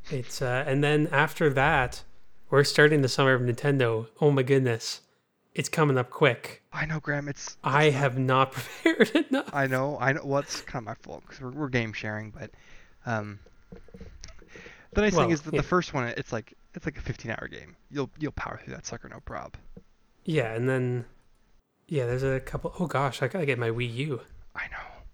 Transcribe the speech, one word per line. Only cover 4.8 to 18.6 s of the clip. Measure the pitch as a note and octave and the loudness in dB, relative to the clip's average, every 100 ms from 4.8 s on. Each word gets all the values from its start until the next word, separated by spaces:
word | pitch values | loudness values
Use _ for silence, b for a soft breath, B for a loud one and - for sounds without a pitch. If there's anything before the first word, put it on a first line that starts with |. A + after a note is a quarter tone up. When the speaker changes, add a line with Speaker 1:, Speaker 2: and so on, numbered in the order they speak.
| - - _ _ _ _ _ | -4 -10 _ _ _ _ _
Speaker 1:
It's | - - | -6 -4
coming | - D3+ C3 | 2 4 2
up | B2 | 0
quick. | - D3 A#2 - - _ | 4 4 4 -8 -18 _
Speaker 2:
I | D#3 | -8
know, | D3+ D#3+ | -6 -4
Graham, | - D3 C#3+ | -4 -6 -6
it's, | - - | -10 -12
it's | - | -6
Speaker 1:
I | C#3 C#3 D#3 | 0 4 4
Speaker 2:
not | C3+ | 4
Speaker 1:
have | C#3+ B2+ | 0 0
not | C3 C3 C3+ | 2 4 2
<laughs> | - - - | -2 -12 0
prepared | E4 D#4+ G#3+ D#4+ D4+ | 0 4 4 4 0
enough. | C4 - | -2 -2
Speaker 2:
I | C#3+ C3+ | -2 0
know, | C3 C#3 C#3+ | 0 -2 0
I | B2 | 0
know. | D3 | 0
Well, | C#3 C#3 | -2 -2
it's | C#3+ - | -2 -10
kinda | - C3+ | -8 -10
my | G#2+ | -10
fault, | A#2 - D2+ - | -14 -14 -16 -16
'cause | - | -14
we're, | B2+ | -12
we're | C3+ C3+ | -6 -2
game | B2+ A2+ | 0 -2
sharing, | G#2 A2 G#2+ A2 | -6 -6 -6 -10
but, | - - - b b b b | -14 -16 -16 b b b b
um, | B2 A2 G#2 G2+ - - _ - - - - - - B B B B B B | -6 -4 -6 -14 -20 -20 _ -20 -20 -18 -18 -16 -18 B B B B B B
the | - | 2
nice | G#3 | 4
thing | F3 | 4
Speaker 1:
Well, | C3 | 4
Speaker 2:
is | D#3 | 2
that | D#3 | 0
Speaker 1:
yeah. | D3+ | -2
Speaker 2:
the | C#3+ | 2
first | F3+ - | 0 0
one, | C#3+ A#2+ | -4 -4
it's | - - | -6 -6
like, | A#2 - _ _ | -8 -8 _ _
it's | F3 | -10
like | - D3 | -10 -8
a | |
fifteen-hour | - B2 A2+ - - | -8 -8 -8 -8 -10
game. | - C2+ - _ | -14 -18 -20 _
You'll, | C#3 C3 - | -6 -6 -6
you'll | D3+ | -8
power | - - - | -6 -8 -10